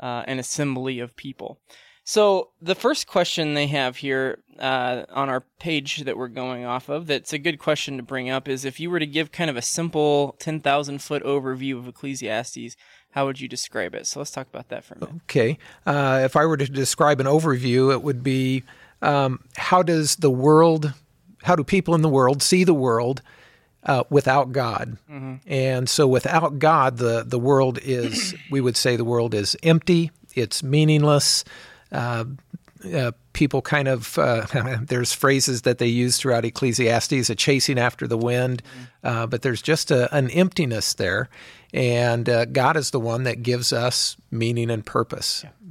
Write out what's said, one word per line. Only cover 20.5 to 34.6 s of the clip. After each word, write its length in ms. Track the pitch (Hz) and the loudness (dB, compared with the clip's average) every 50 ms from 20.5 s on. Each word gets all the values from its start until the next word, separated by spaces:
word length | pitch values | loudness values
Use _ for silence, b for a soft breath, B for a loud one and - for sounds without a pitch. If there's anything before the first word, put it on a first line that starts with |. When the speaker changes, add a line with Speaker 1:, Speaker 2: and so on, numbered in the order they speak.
| 151 156 165 170 160 160 151 147 131 - _ _ _ _ _ - - _ | 8 8 8 6 6 2 0 -4 -4 -8 _ _ _ _ _ -20 -20 _
Speaker 2:
how 140 | - - 180 | 0 2 2
do 60 | 170 139 | 2 2
people 300 | - 196 190 - - 170 | 2 0 0 2 2 2
in 60 | 160 | 4
the 80 | 156 156 | 4 4
world 340 | 135 135 127 123 143 139 | 4 4 4 4 2 2
see 220 | - - 185 180 185 | 2 2 4 4 6
the 100 | 180 165 | 4 4
world, 460 | 143 131 127 113 113 120 123 139 - b b b b b b b b b b b _ - | 4 4 2 2 2 0 -2 -4 -4 b b b b b b b b b b b _ -2
uh, 200 | - 139 - - - | 0 0 0 2 2
without 440 | 143 143 - 131 131 143 143 131 | 2 2 4 4 4 2 2 0
God? 440 | 127 135 123 117 107 - - 120 113 - _ - | 0 -2 -2 -2 -2 -4 -6 -8 -10 -12 _ -16
Speaker 1:
Mm-hmm. 240 | 147 139 131 131 131 135 - | -16 -14 -12 -12 -12 -12 -8
Speaker 2:
And 420 | - 147 135 131 131 127 127 127 127 | -4 -2 -2 0 0 0 0 -2 0
so 160 | - - 147 131 | 2 4 4 4
without 500 | 127 123 - - 180 165 165 147 147 135 | 4 2 2 2 2 2 2 0 0 2
God, 380 | 156 156 165 151 131 135 123 | 2 4 4 4 4 2 0
the, 260 | 117 120 120 117 117 117 | 0 0 0 0 -2 -2
the 120 | 123 127 120 | -4 -4 0
world 400 | 120 135 143 135 135 131 120 120 | 2 4 4 4 4 2 0 -2
is, 520 | - 135 127 123 117 113 - 240 202 185 180 - | -4 -4 -2 -2 -2 -4 -4 -4 -6 -6 -8 -12
<clears throat> 80 | - - | -10 -4
we 120 | 139 139 | -2 0
would 140 | 127 123 117 - | 0 0 0 0
say 180 | - 131 123 | 2 2 2
the 80 | 110 117 | 0 0
world 300 | 117 120 120 117 120 110 | 0 0 0 0 0 0
is 220 | 104 101 - - - | -2 0 -2 -2 0
empty, 480 | - 165 160 160 - - 180 170 170 156 - _ _ - - | 2 4 4 4 4 4 2 2 2 0 -6 _ _ -8 -4
it's 280 | 131 117 - - - | -4 -4 -2 -4 -6
meaningless. 800 | 151 131 139 151 156 156 151 151 147 151 147 143 - - - - B B B B B B B B B B | -2 0 2 4 6 6 6 6 6 6 4 4 4 2 0 0 B B B B B B B B B B
Uh, 340 | - - 117 120 120 113 113 127 135 139 - _ - - _ _ _ - - 185 175 | -6 -6 -4 -4 -4 -4 -6 -8 -10 -14 -16 _ -20 -20 _ _ _ -18 -10 -6 -4
uh, 160 | 147 127 120 117 _ _ _ | -2 -2 -2 -4 _ _ _
people 300 | - - 151 139 - 135 | -2 0 0 2 2 -2
kind 260 | - - 151 147 139 135 | -2 0 0 0 2 0
of, 300 | 131 120 113 - - - | 0 -2 -4 -4 -2 0
uh, 280 | 147 127 117 113 107 - - 131 | 2 2 2 0 -2 -2 -2 -2